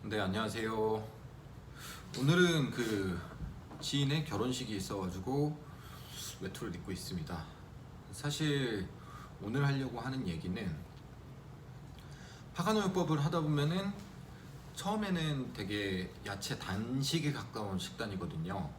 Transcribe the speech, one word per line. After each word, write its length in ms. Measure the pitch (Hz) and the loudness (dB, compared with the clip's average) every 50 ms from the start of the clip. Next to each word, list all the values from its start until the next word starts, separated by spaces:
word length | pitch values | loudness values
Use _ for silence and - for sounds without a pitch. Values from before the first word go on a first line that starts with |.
| - 104 | -2 0
네, 80 | 110 107 | 0 2
안녕하세요. 880 | 98 95 95 110 110 107 - 113 110 110 113 110 110 107 110 107 110 - - - - - - - - - - - - - - - - - - - - - - 120 | 2 2 2 2 0 0 0 0 0 0 2 4 4 4 4 2 0 -4 -10 -12 -14 -14 -14 -14 -14 -14 -14 -14 -14 -14 -12 -12 -10 -10 -10 -10 -10 -8 -2 4
오늘은 500 | 131 139 170 180 180 175 165 156 135 113 | 6 8 10 10 10 8 8 6 4 2
그 480 | - 123 117 110 110 101 95 92 90 85 85 - - - - - - - - - - - | 2 0 2 2 2 2 2 0 0 -2 -4 -8 -8 -8 -8 -8 -8 -10 -12 -12 -12 -6
지인의 460 | - - - 143 143 139 147 160 147 | -4 0 2 4 4 4 4 2 2
결혼식이 500 | - 101 98 113 127 123 - 123 107 107 | 0 0 2 2 2 2 0 -2 -2 -2
있어가지고 840 | 98 92 - 104 98 95 90 87 95 92 123 131 143 147 151 151 - - - - - - - - - - - - - - - - - | -2 -2 -2 -2 0 0 -2 -2 -2 -2 0 2 4 4 2 2 -2 -8 -12 -14 -14 -14 -14 -12 -12 -12 -12 -10 -8 -8 -8 -6 -6
외투를 320 | 95 95 - - 120 107 85 | -6 -6 -4 -4 -4 -4 -4
입고 180 | 87 - - | -6 -4 -4
있습니다. 520 | 92 - - - 92 87 78 - 90 82 80 - - - - - - - - - - - - - | -4 -4 -4 -4 -2 -2 -2 -2 -4 -4 -6 -8 -10 -14 -14 -14 -14 -14 -14 -14 -14 -14 -12 -10
사실 760 | - - - 147 143 - 156 151 143 139 131 120 110 98 92 - - - - - - - - - - - | -10 -4 -2 -2 0 2 4 4 4 4 2 2 2 0 -2 -4 -6 -12 -14 -12 -12 -12 -12 -12 -10 -8
오늘 240 | - 104 117 139 143 | -4 0 2 4 4
하려고 340 | 139 139 135 135 123 117 120 | 4 4 4 2 0 -2 -2
하는 300 | 123 131 131 135 113 90 | -2 -2 -2 0 -2 -2
얘기는 480 | 82 78 85 92 95 113 107 87 78 73 - - - - - - - - - - - - - - - - - - - - - - - - - - - - - - - - - - | -2 -2 -2 -2 0 0 0 -2 -2 -4 -8 -12 -14 -16 -14 -14 -14 -14 -14 -14 -14 -14 -14 -14 -14 -14 -14 -14 -14 -14 -14 -14 -14 -14 -12 -14 -12 -12 -14 -14 -14 -14 -14 -10
파가노요법을 720 | - - 165 208 220 214 202 185 190 185 165 151 156 143 143 | -4 0 2 4 6 6 6 4 4 4 4 6 6 6 6
하다 160 | - 165 170 | 4 4 4
보면은 500 | 156 151 151 147 143 156 170 190 196 196 202 - - - - - - - - - - - - - - - - | 4 4 4 6 6 4 4 4 2 0 -2 -4 -8 -12 -12 -14 -12 -12 -14 -14 -14 -14 -14 -14 -14 -10 -10
처음에는 800 | - - 196 214 214 208 196 185 165 160 156 147 135 127 110 - | -4 0 0 2 2 2 2 2 4 4 2 2 2 0 -2 -4
되게 580 | 110 101 95 104 104 101 98 95 92 92 90 - - - | -4 -2 0 0 0 2 2 2 0 0 -2 -6 -8 -6
야채 320 | 104 98 98 - - 95 - | -4 -4 -4 -2 -4 -4 -4
단식에 760 | - - 95 101 113 120 127 139 139 - 160 165 151 147 | -2 -2 0 0 0 2 2 2 2 4 4 4 4 2
가까운 460 | - 113 107 - - 113 104 98 95 92 | 2 0 -4 -4 -4 -2 -2 0 0 0
식단이거든요. 920 | - - - - 117 107 98 92 90 78 73 80 80 90 101 98 82 71 - | -2 -2 -4 -4 -2 -2 0 -2 -2 -2 -2 -2 -2 0 0 0 0 -2 -4